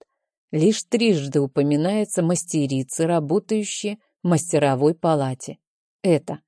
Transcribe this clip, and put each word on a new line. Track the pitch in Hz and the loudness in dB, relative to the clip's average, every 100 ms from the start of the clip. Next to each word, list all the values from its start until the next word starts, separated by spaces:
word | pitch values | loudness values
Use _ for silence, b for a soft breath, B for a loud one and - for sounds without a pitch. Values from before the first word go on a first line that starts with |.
| _ _ _ _ _ | _ _ _ _ _
лишь | 156 180 214 | 0 2 2
трижды | - 233 226 170 139 143 | -2 0 2 2 0 -2
упоминается | 139 139 143 147 170 214 208 - | -2 0 0 2 0 -2 -2 -2
мастерицы, | 165 180 - 160 139 135 131 - 165 | 0 -2 -2 -2 -2 -2 -4 -2 0
работающие | 170 147 190 208 214 202 - 202 208 _ _ | 0 0 -2 0 -4 -4 -6 -8 -10 _ _
в | 175 | 0
мастеровой | 160 - 156 143 131 147 165 | 0 2 0 2 2 2 2
палате. | 170 151 135 131 - 156 _ _ _ _ | 0 0 0 -6 -12 -18 _ _ _ _
Это | 196 151 - 156 | 0 0 0 -12